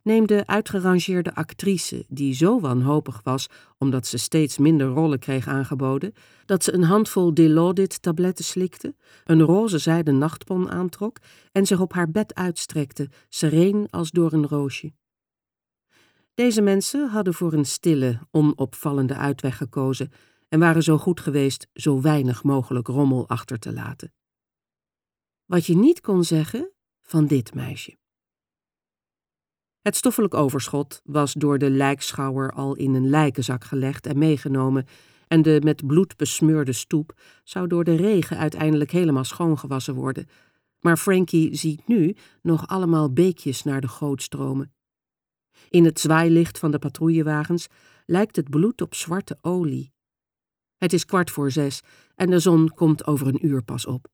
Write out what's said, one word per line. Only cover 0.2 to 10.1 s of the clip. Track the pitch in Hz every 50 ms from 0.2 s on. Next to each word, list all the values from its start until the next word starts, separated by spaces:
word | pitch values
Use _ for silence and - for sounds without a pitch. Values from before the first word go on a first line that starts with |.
| 220
de | 202 208 202 202
uitgerangeerde | - - 208 214 - - 190 180 185 185 180 170 - 185 180 165 190 -
actrice | - 165 - - - - 196 196 165 - - - - -
die | _ 135 135 139 139 131
zo | 127 160 190 240 254
wanhopig | 175 131 123 127 123 139 147 151 147 - - - _
was, | 135 131 135 - - _ - _ _ _
omdat | _ 135 139 127 131 110
ze | - -
steeds | 120 - - - 160 156 135 -
minder | - 139 156 165 147 135
rollen | 135 127 147 160 156 143 127
kreeg | - - 135 131 127
aangeboden, | 143 139 135 135 - - 127 139 131 135 139 156 202 - _ _ _ _ _ _
dat | - 190 175 -
ze | - -
een | 180 175
handvol | 160 190 214 220 - - 202 180 175 156
Dilaudid-tabletten | 170 165 156 151 165 170 180 185 185 196 185 - - - - 165 160 180 185 180 - 170
slikte, | - - 190 180 175 - - - - - _ _ _ - _ _
een | - 165 160
roze | 160 151 170 202 226 226 180
zijden | 151 - 160 165 170 165 151